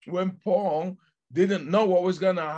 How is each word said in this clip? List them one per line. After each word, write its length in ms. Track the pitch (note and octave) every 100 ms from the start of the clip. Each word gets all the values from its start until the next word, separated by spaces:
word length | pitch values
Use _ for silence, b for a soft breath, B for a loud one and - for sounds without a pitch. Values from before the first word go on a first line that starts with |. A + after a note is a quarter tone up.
| -
when 260 | F3+ F#3 F#3
Paul 540 | G#3 F#3 G3 D#3 F3+ F#3 _ _ _
didn't 380 | C3 F#3+ F#3+ D3
know 140 | G3
what 180 | G#3+ F3+
was 160 | F3+ F#3
gonna 340 | F#3+ F3+ D3+